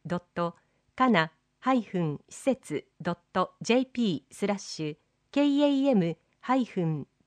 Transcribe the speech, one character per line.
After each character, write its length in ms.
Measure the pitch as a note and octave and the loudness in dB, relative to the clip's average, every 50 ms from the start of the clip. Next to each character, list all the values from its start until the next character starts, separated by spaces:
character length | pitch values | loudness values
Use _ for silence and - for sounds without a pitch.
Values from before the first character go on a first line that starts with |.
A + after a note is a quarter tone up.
| _ | _
ド 120 | D3 F3 F3 | -8 -8 -8
ッ 40 | - _ _ | -8 _ _
ト 200 | E3+ F3 E3+ - _ _ _ _ _ _ _ _ | -6 -4 -4 -6 _ _ _ _ _ _ _ _
カ 140 | - C4 B3+ | 0 2 4
ナ 220 | G#3+ E3+ D#3+ D#3+ - _ _ _ _ _ | 4 4 2 2 -4 _ _ _ _ _
ハ 140 | - C4 C4 | -2 0 0
イ 80 | B3 | 0
フ 180 | G3+ - - F3+ | 0 -2 -4 -2
ン 200 | E3+ D3+ C#3+ - - _ | -2 -2 -4 -6 -10 _
施 120 | - - | -20 -6
設 440 | - C4+ B3+ - - - D3+ - - _ _ _ | -2 -2 -2 -2 -6 -8 -8 -8 -8 _ _ _
ド 120 | D#3 F3 E3+ | -8 -8 -8
ッ 40 | - _ _ | -8 _ _
ト 220 | - F#3+ F#3 - - _ | -2 -2 -2 -2 -4 _
ジ 120 | D#3+ - A3+ | -2 2 2
ェ 40 | B3+ | 2
ー 60 | B3+ - | 2 0
ピ 380 | _ B3 A#3 G3+ D#3 - - _ | _ -2 0 0 0 -2 -6 _
ー 60 | - | -10
ス 100 | - G3+ | -6 -4
ラ 100 | G3 G3+ | -4 -4
ッ 20 | G3 | -4
シ 260 | - - - - D#3 | -8 -12 -10 -8 -8
ュ 120 | D3+ D#3 - _ _ _ _ _ _ | -8 -8 -10 _ _ _ _ _ _
ケ 120 | - C#4+ C#4+ | 0 2 2
ー 180 | C#4+ C#4 C#4+ | 2 4 4
エ 80 | D4 C#4+ | 2 2
ー 200 | C#4+ C4+ C4+ C#4+ | 2 2 2 2
エ 60 | B3 | 4
ム 220 | G3 E3+ E3 D#3+ - _ _ _ _ | 4 2 2 -2 -6 _ _ _ _
ハ 160 | - - B3+ C4+ | -4 -2 0 0
イ 80 | A#3 | 0
フ 200 | - - G3 E3+ | -2 -2 -2 -2
ン 220 | D#3+ D#3 C#3+ C3 - _ _ _ | -2 -2 -4 -6 -10 _ _ _